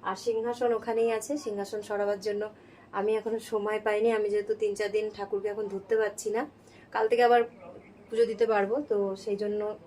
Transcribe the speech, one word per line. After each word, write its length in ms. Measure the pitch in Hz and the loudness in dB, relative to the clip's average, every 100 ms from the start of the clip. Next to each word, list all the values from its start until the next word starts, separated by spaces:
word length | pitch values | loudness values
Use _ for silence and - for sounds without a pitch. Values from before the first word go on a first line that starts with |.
আর 140 | - 196 | -6 -4
সিংহাসন 540 | - 220 233 240 247 | -2 -2 -2 0 0
ওখানেই 380 | 226 226 226 233 | 0 0 0 2
আছে, 200 | 220 220 294 | 0 -2 -4
সিংহাসন 440 | 240 208 196 214 | -4 -6 -4 -6
সরাবার 380 | 208 208 202 202 | -4 -2 0 0
জন্য 220 | 196 208 214 214 - - - | -2 -4 -4 -10 -20 -20 -10
আমি 180 | 196 202 220 | -4 0 0
এখনো 220 | 214 220 | 0 -4
সময় 380 | 220 220 208 214 | -2 -2 0 -2
পাইনি, 240 | 214 208 226 | 0 2 4
আমি 160 | 220 208 | 2 2
যেহেতু 220 | 208 208 | 0 0
তিন 180 | 214 214 | -2 0
চার 160 | 202 208 | 0 0
দিন 140 | 208 214 | 0 -2
ঠাকুরকে 340 | 208 202 202 202 | -6 -4 -2 -2
এখন 160 | 208 208 | -4 -4
ধরতে 260 | 196 - 220 | -6 0 2
পারছি 320 | 214 202 214 | 2 -2 -4
না, 120 | 214 294 - - - - | -2 -4 -8 -20 -20 -8
কাল 120 | 214 220 | 0 2
থেকে 140 | 233 | 6
আবার 180 | 240 240 233 - - - - - | 6 6 4 -4 -20 -20 -20 -20
পুজো 200 | - 220 233 | -8 2 2
দিতে 200 | 208 226 | 4 2
পারবো, 280 | 214 196 247 294 | 4 2 0 0
তো 80 | 208 196 190 | 0 0 -2
সেই 200 | - 202 | -4 -2
জন্য 240 | 208 208 208 214 | -2 -2 -4 -6